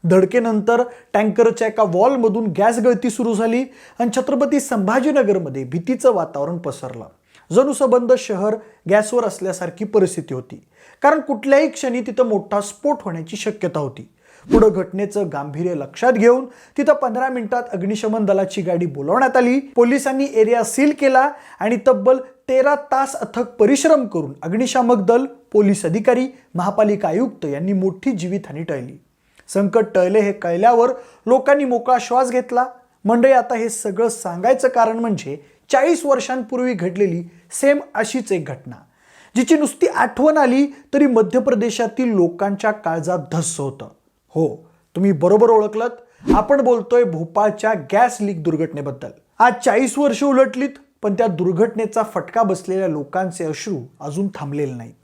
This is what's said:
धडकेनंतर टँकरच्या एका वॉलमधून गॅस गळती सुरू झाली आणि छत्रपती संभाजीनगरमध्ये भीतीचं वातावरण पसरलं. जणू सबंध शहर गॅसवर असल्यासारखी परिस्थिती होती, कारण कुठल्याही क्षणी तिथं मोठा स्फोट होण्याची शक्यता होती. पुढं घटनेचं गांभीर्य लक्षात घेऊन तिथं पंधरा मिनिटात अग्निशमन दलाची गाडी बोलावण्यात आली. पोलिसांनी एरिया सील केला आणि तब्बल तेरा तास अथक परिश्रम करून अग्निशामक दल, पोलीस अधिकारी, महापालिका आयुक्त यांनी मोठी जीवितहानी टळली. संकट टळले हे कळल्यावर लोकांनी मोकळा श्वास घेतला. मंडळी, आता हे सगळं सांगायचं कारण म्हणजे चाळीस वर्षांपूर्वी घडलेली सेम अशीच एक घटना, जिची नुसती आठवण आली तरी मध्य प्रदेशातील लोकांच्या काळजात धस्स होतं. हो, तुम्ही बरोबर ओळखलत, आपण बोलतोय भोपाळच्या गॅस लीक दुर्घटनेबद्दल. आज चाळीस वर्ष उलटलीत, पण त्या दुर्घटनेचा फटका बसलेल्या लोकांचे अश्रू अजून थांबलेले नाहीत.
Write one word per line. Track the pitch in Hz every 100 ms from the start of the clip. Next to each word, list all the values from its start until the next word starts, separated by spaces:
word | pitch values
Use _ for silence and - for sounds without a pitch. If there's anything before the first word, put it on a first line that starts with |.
धडकेनंतर | 170 185 185 240 233 214 208 240 247 - _
टँकरच्या | 208 214 214 226 233 220
एका | 220 214
वॉलमधून | 175 233 277 226 208 220 160
गॅस | 214 240
गळती | 233 240 247
सुरू | 220 233
झाली | 214 226 233 262 - - _
आणि | 240 240
छत्रपती | 262 262 277 285
संभाजीनगरमध्ये | 277 220 185 247 262 285 214 190 156 131
भीतीचं | 131 160 170 254 262
वातावरण | 208 160 143 147 170
पसरलं. | 165 - 131 120 104 _ _ _ _
जणू | 180 277
सबंध | 262 262 247 240 254
शहर | - 196 208 214 - _ -
गॅसवर | 202 214 247 226
असल्यासारखी | - 185 185 175 - 208
परिस्थिती | 214 185 180 143
होती, | 131 127 - _ _ _ _
कारण | 285 311
कुठल्याही | - 233 269 277 302
क्षणी | - 262 247
तिथं | 240 220 240
मोठा | 208 208 208
स्फोट | 202 - 285 294
होण्याची | 208 165 165 214
शक्यता | 214 214 175 165
होती. | 139 143 135 _ _ _ -
पुढं | 220 214
घटनेचं | 180 185 190 202 202 185
गांभीर्य | 143 143 143 175
लक्षात | 165 139 - 254
घेऊन | 254 226 254 254 - _ -
तिथं | 285
पंधरा | 294 254 220 262
मिनिटात | 254 220 247 240
अग्निशमन | 190 196 214 220 220 202
दलाची | 196 190 202
गाडी | 175 170 175
बोलावण्यात | 139 139 214 262 254
आली. | 247 262 277 -
पोलिसांनी | 240 269 277 262 277
एरिया | 220 220 233
सील | 226 - 294 294
केला | 277 262 277 285 - -
आणि | 202 233 269
तब्बल | 226 208 262 - _ -
तेरा | 262 262 285 294
तास | 262 269 269
अथक | 226 - 240
परिश्रम | - 214 277 320 302 233
करून | 175 143 139
अग्निशामक | 165 208 254 262 240 247 185
दल, | 240 269 - _
पोलीस | 208 202 196 165
अधिकारी, | 190 214 247 262 - _ 170
महापालिका | 180 202 214 208 175
आयुक्त | 170 262 - 156
यांनी | 143 180
मोठी | 196 190 185 269
जीवितहानी | 214 180 190 - 147
टळली. | 165 143 123 135 _ _ _ _ _
संकट | 190 202 220 214 185
टळले | 180 208
हे | 202
कळल्यावर | 202 170 175 220 240 240 254 - _ -
लोकांनी | 254 262 285 269
मोकळा | 240 240 247
श्वास | 240 247 254
घेतला. | 247 247 240 254 - _ _ 202
मंडळी, | 233 262
आता | 254 240 240
हे | 226
सगळं | 214 208 185 233
सांगायचं | 226 185 170 202 262 254
कारण | 254 226 226
म्हणजे | 233 196 - 143 _ _ _
चाळीस | 269 294 339 285
वर्षांपूर्वी | 262 226 262 220 254 254
घडलेली | 208 175 180 202 170 170 - _
सेम | - 277 285 - -
अशीच | 226 254 -
एक | 185 147
घटना, | 131 - 117 _ _ _ _ _ 226
जिची | 254 320
नुसती | 294 - 359
आठवण | - 240 - 294 311
आली | 269 262 285 - _
तरी | 277 285
मध्य | 226 202 247
प्रदेशातील | 254 240 233 220 226 226 254 202
लोकांच्या | 170 170 202 202 220
काळजात | 214 - 165 156 180 135
धस्स | 160 160 -
होतं. | 139 135 110 _ _ _ _ 156
हो, | 160 - _ _ _ 170
तुम्ही | 196
बरोबर | 160 170 208 233
ओळखलत, | 220 208 214 240 240 _ _ -
आपण | 208 208 277
बोलतोय | 247 233 196 240
भोपाळच्या | 233 165 160 220 214 214 220 208 139
गॅस | 196 247 240
लीक | 202 175
दुर्घटनेबद्दल. | 156 156 160 143 143 131 117 - _ _
आज | 240 240 262
चाळीस | 214 262 277
वर्ष | 285 220
उलटलीत, | 285 262 262 247 277 277 _ _
पण | 214
त्या | 185 175
दुर्घटनेचा | 160 180 175 226 220 220 226
फटका | 220 190 - 226
बसलेल्या | 214 180 - 185 190
लोकांचे | 151 143 185 185 170 165
अश्रू | 151 - 170 123 _
अजून | 147 151 196 -
थांबलेले | 143 143 143
नाहीत. | 123 117 -